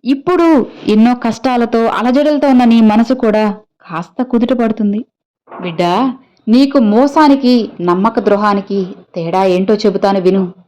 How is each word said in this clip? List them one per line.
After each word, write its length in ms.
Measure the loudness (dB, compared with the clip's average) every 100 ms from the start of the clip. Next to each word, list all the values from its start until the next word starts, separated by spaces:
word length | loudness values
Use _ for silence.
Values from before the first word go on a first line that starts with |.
| -4
ఇప్పుడు 600 | -4 -2 0 2 2 0 -8 -2
ఎన్నో 280 | 2 2 0
కష్టాలతో 680 | -4 -6 -4 -2 -2 -2 -2
అలజడులతో 600 | -2 -2 0 0 0 2
ఉన్న 140 | 2
నీ 180 | 4 4
మనసు 320 | 4 4 0
కూడా 440 | 0 0 0 -2 -4 _ _
కాస్త 420 | -14 -12 -12 -8
కుదుట 300 | -4 -2 0
పడుతుంది. 520 | 0 -2 -2 -2 -4 -8 _ _ _ _ -14
బిడ్డ, 200 | -12 -4 -2 0 -2 -6 _ _ 0
నీకు 320 | 2 4 2
మోసానికి 920 | 2 2 2 2 4 4 2 0 0 -6
నమ్మక 380 | -2 0 0 -2
ద్రోహానికి 680 | -2 0 0 -2 -4 -6 -6 -10 _ -10
తేడా 300 | -6 -2 0
ఏంటో 300 | 0 0 0
చెబుతాను 440 | 0 0 -2 0
విను. 340 | 0 0 -4 -8